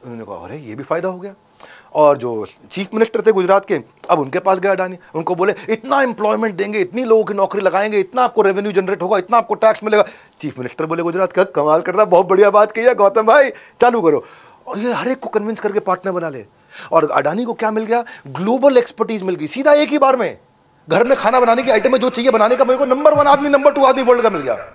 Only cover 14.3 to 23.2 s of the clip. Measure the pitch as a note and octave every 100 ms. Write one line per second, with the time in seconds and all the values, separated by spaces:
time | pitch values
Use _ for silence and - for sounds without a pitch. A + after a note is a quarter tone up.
14.3 | - - _ - G#3 A#3+ A3+ F#3 C4 A3
15.3 | G#3+ G#3 A3 G#3 G3+ G3+ F#3 G3 F3+ E3
16.3 | C3+ G#2 _ _ - - E3 D3+ C#3+ C#3
17.3 | F3+ A#3+ A3+ A3 A3 A3 A#3 A#3 - C#3
18.3 | C3+ F#3+ B3+ C4+ B3+ A#3+ - G#3+ A3 F#3
19.3 | F3 D3+ A#3+ C#4+ D4 D4+ D4 C4+ C4 F#3+
20.3 | G#2+ _ _ _ _ - D#3+ A#3+ C4+ G3+
21.3 | B3+ B3 A#3 C4 A3 A3+ B3+ B3 B3 B3
22.3 | A3 G#3+ B3+ B3+ B3+ C#4 C4 D4+ D4